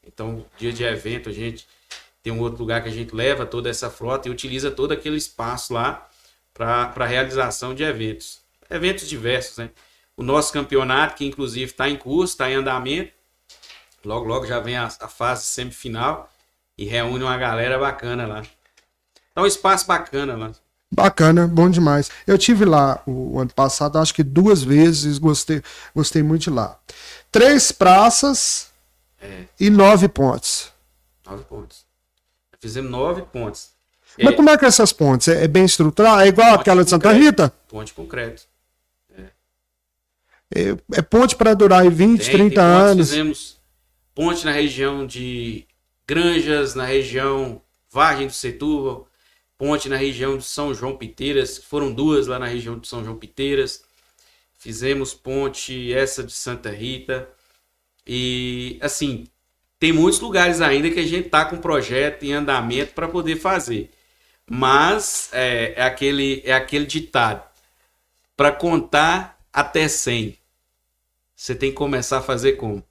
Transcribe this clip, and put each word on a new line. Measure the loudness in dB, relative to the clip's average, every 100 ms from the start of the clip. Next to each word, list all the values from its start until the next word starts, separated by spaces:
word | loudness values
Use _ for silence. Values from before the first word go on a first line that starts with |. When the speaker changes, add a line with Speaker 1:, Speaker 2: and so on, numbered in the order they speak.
| _
Speaker 1:
Então, | -14 -12 -12 -16 _
dia | -10
de | -6
evento, | -6 -6 -8 -10 -12
a |
gente | -12 -12 -14 _ _ _ -20 _ _
tem | -10
um | -6
outro | -8 -8
lugar | -6 -6
que | -6
a |
gente | -12 -10
leva | -4 -4 -2
toda | -6 -8 -8
essa | -8 -10
frota | -10 -8 -8 -8
e |
utiliza | -12 -10 -8 -8
todo | -4 -4
aquele | -4 -6 -8
espaço | -8 -10 -10 -8 -8
lá | -6 -6 -6 _ _ _ _ _
pra, | _ -4 -2 -2
pra | -4
realização | -4 -2 -2 -2 -4 -6 -10
de | -6
eventos. | -6 -6 -8 -10 -18 -20 _ _ _
Eventos | -6 -6 -6 -10
diversos, | -8 -4 -6 -6 -14
né? | -16 _ _ _ _
O | -12
nosso | -2 -2 -2
campeonato, | -6 -2 -2 0 0 -2 -4
que |
inclusive | -10 -8 -10 -8 -12
tá | -6 -6
em | -6
curso, | -4 -4 -4 -4
tá | -4
em |
andamento. | -2 -4 -6 -6 -8 -8 _ _ _ _ _ -20 -20 _ _
Logo, | -10 -8 -6
logo | -6 -6
já | -8
vem | -6 -8
a, |
a | -8 -10 -18
fase | -6 -6 -4 -8
semifinal | -10 -10 -12 -12 -6 -6 -6 -14 _ _ _ _ -14
e |
reúne | -8 -6 -4 -6
uma | -6 -4
galera | -4 -4 -2 -2
bacana | -4 -6 -10 -8 -8
lá. | -10 -16 _ _ _ _ _ _ _ _
Então, | -2
um | -2
espaço | 0 0 0 0
bacana | -4 -2 -8 -6 -8
lá. | -12 -16 _ _ _
Speaker 2:
Bacana, | 0 0 4 4 6 4
bom | 4 4
demais. | 4 4 2 -2 -8 0
Eu | 2
tive | 4 4 6
lá | 6 4 0 -6
o, | -8 -6 -4
o |
ano | -4
passado, | 0 0 0 -2 0
acho | 0
que | 0
duas | 0 4 6 4
vezes, | 4 6 6 4 -2 0
gostei, | 0 0 -2 -6 -6 -20 -8
gostei | -4 0 0
muito | 2 0
de | 0
lá. | -2 -4 -10 _ -20 -20 -20 _
Três | 4 6 6 2
praças | 4 6 8 6 4 0 0 -2 -6 -10 _ _ _ _ _
Speaker 1:
É. | -20 -18 -20 _
Speaker 2:
e | 4
nove | 8 8 8 4
pontes. | 2 0 0 -4 -6 -8 _ _ _ _ _
Speaker 1:
Nove | _ -20
pontes. | -16 -18 -20 _ _ _ _ _ _ _ _ _
Fizemos | -14 -12 -10
nove | -6 -4 -4
pontes. | -8 -10 -10 -12 -20 _ _ _ _ 2
Speaker 2:
Mas | 4
Speaker 1:
É. | 6
Speaker 2:
como | 6
é | 8
que | 6
é |
essas | 6 2
pontes? | 4 2 2 2
É, | 2
é | 4
bem | 4
estruturada? | 4 4 0 4 6 8 6
É |
igual | 8 8
Speaker 1:
Ponte | 8
Speaker 2:
àquela | 6 4
de | 6
Santa | 4 6
Speaker 1:
concreto. | 8
Speaker 2:
Rita? | 8 6 2 _ _
Speaker 1:
Ponte | -16 -14
concreto. | -16 -12 -10 -10 -14 _ _ _ _ _ _ _ -20
É. | -20 _ _ _ _ _ _ _ _ _ _ _ _
Speaker 2:
É, | -4 -2 -4 _
é | -6
ponte | 2 4 4 2
pra | 2
durar | 6 6 8
aí | 6
vinte, | 6 4 4 4
Speaker 1:
Tem, |
tem | 4 4
Speaker 2:
trinta | 6
Speaker 1:
pontes, | 6 8 6
Speaker 2:
anos. | 6 2
Speaker 1:
fizemos | 0 -2 -4 -12 _ _ _ _ _ _
ponte | -4 -4 -2
na | -4
região | -2 -2 -2 -4 -4 -10
de | -10 -10 -8 -10 -12 _ _ _ _ -6
Granjas, | 0 0 0 0 -2 -2
na | -6
região | -2 -2 -2 -4 -2 -4 -6 -10 _ _ _
Vargem | 0 0 0 -6
do |
Setúbal, | -8 -10 -8 -4 -4 -6 -10 -18 _ _ _ _ _
ponte | -4 -4 -4
na | -4
região | -4 -4 -6 -6
de |
São | -8 -8 -8
João | -8 -10 -12
Piteiras, | -16 -10 -4 -2 -4 -8
que | _
foram | -6 -6
duas | -2 0 0 -2
lá | -6
na | -6
região | -8 -10 -14
de | -14
São | -12
João | -12 -14
Piteiras. | -16 -8 -4 -2 -4 -8 _ _ _ _ _ _ _ _
Fizemos | -16 -8 -4 -4 -6
ponte | -12 -8 -6 -6 -8 -12 -10 -6
essa | -2 -2 -4
de | -12
Santa | -12 -10 -10 -12
Rita. | -10 -10 -12 -10 -10 -10 _ _ _ _ _ _ _
E, | -10 -6 -6 -6 -8 -10 -12 -10
assim, | -8 -6 -6 -8 -14 _ _ _ _ _
tem | 0
muitos | 2 2 2
lugares | -2 0 2 2
ainda | 2 2 0
que | -2
a | -4
gente | -4 -2
tá | -2
com | -2 -6
projeto | -2 -2 -2 -4 -4 -4
em | -6
andamento | -6 -2 -2 -2 -6 -6
pra | -8 -8
poder | -6 -6 -4
fazer. | -2 -4 -4 -8 -8 _ _ _ _ _ _
Mas | -2 2 4 4 0 -4 -8 -8
é, | -4 -2 -2 -4 -2
é |
aquele, | -2 0 -2 0 -2 -4
é | -2
aquele | -2 -2 -6
ditado: | -4 -8 -4 -2 0 -4 -14 _ _ _ _ _ _ _ _ 0
"Pra | 0
contar | 0 -2 -2 0 0 2 0 -6 _ _
até | -4 -2 -2 -2
cem, | -2 -4 -4 -6 -12 _ _ _ _ _ _ _ _ _ _
você | -10
tem | -4 -4
que | -4
começar | -4 -4 -4 -6
a |
fazer | -4 -2 0
como?" | -2 -6 -10 -12